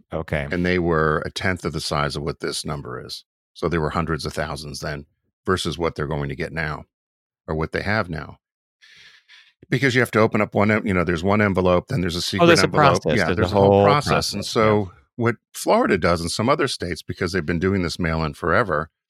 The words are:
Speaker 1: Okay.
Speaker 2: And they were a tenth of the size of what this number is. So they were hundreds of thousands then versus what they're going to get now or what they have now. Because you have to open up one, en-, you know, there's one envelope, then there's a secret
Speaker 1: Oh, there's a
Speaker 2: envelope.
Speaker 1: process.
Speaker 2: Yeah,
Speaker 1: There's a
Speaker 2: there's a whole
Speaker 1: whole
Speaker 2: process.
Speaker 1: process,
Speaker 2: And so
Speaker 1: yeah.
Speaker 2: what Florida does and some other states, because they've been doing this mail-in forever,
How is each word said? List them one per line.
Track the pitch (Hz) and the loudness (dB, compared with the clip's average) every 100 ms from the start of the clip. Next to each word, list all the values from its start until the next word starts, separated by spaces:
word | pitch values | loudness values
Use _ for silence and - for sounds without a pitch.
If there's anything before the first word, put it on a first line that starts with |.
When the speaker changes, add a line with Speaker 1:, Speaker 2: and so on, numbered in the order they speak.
| - | -10
Speaker 1:
Okay. | 82 - 78 71 | -8 -4 -4 -4
Speaker 2:
And | 90 90 | -2 0
they | 90 | 0
were | 85 78 78 78 - | 0 2 2 0 -4
a | |
tenth | - 95 90 85 | -4 -4 -4 -6
of | |
the | 76 | -6
size | - 73 73 69 | -4 -2 -2 -4
of | |
what | 71 67 | -8 -6
this | 78 - | -8 -8
number | 76 73 62 64 69 | -8 -8 -10 -12 -14
is. | - - _ _ | -16 -20 _ _
So | - 87 | -6 -2
they | 85 | 0
were | 76 | 0
hundreds | 87 80 78 82 | -2 -4 -4 -6
of | |
thousands | - 76 76 73 69 | -6 -6 -8 -12 -12
then | 80 73 - _ _ _ - | -10 -10 -14 _ _ _ -2
versus | 92 87 78 | -2 -2 -4
what | 82 80 | -4 -4
they're | 73 | -6
going | 76 71 | -4 -6
to | 73 | -6
get | 76 | -8
now | 78 76 73 - _ _ _ _ _ - | -6 -6 -8 -14 _ _ _ _ _ -8
or | 80 | -6
what | 80 | -4
they | 82 | -4
have | 85 107 92 | -2 -2 -4
now. | 76 71 - _ _ _ _ - - - _ _ - _ _ - | -8 -12 -18 _ _ _ _ -20 -20 -20 _ _ -20 _ _ -4
Because | 127 135 123 | 0 2 2
you | |
have | 117 | 2
to | 110 | 4
open | 110 110 | 4 2
up | 101 104 | 0 2
one, | 104 | 2
en-, | 107 107 | 2 2
you | |
know, | 92 | 0
there's | 85 82 | 0 0
one | 95 104 | 2 2
envelope, | 104 95 90 90 - | 2 2 4 2 0
then | 87 | -4
there's | 90 87 | -2 -4
a | |
secret | - 101 170 | -2 2 6
Speaker 1:
Oh, | |
there's | 165 | 6
a | |
Speaker 2:
envelope. | - 160 139 - | 4 4 4 4
Speaker 1:
process. | 82 95 | 2 2
Speaker 2:
Yeah, | 82 | 2
Speaker 1:
There's | 90 | 0
a | |
Speaker 2:
there's | 90 | 2
a | 98 | 4
whole | 98 | 6
Speaker 1:
whole | 101 | 8
Speaker 2:
process. | 101 147 - | 6 4 2
Speaker 1:
process, | - - | 0 0
Speaker 2:
And | 101 - | -6 -2
so | 120 110 107 | 2 4 2
Speaker 1:
yeah. | 92 - _ - | -2 -10 _ -2
Speaker 2:
what | 117 110 _ | -2 -2 _
Florida | - - 214 262 92 | -6 0 2 2 2
does | 87 85 | 2 0
and | 85 | -2
some | - 113 | -2 0
other | 147 139 | 2 0
states, | - 87 - | -4 -8 -8
because | - - 90 | -10 -6 -2
they've | 92 76 | -2 -2
been | 85 | 0
doing | 95 98 | 0 0
this | 85 - | -2 -2
mail-in | 82 80 78 | -2 0 -2
forever, | - 85 98 104 76 78 _ | -2 0 2 2 -2 -4 _